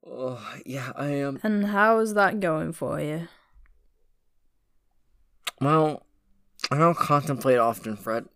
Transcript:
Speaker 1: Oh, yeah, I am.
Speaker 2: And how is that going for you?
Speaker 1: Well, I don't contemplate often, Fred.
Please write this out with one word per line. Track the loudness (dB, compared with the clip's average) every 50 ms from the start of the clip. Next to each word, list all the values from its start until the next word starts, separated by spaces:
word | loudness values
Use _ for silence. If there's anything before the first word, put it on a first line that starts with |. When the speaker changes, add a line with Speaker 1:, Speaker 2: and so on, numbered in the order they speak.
| -18
Speaker 1:
Oh, | -16 -10 -8 -6 -6 -6 -8 -12 -14 -14 -14 -14
yeah, | -10 -10 -8 -8 -8 -8 -6
I | -4 -2
am. | -2 -2 -2 -4 -6 -4
Speaker 2:
And | -2 0 0 2 0 0
how | 2 4 6 6 6 4
is | 2 0 2
that | 2 2 2 2 0
going | 0 0 0 0 -2 -4 -6
for | -6 -4 -4 -4 -4
you? | -4 -4 -6 -6 -8 -10 -16 _ _ _ _ -20 -20 _ _ _ _ _ _ _ _ _ _ _ _ _ _ _ _ _ _ _ _ _ _ _ _ _ _ _ _ _ _ _ _ _ _ _ _ -16 -8 _
Speaker 1:
Well, | 0 2 4 4 4 2 0 -4 _ _ _ _ _ _ _ _ _ _ _ _ -6 -4
I | 0 4
don't | 4 4 4 2
contemplate | 2 2 2 2 2 -2 -6 -2 2 4 4 6
often, | 4 2 0 -2 -8 -10 -10
Fred. | -8 -6 -4 -4 -4 -6 -8 _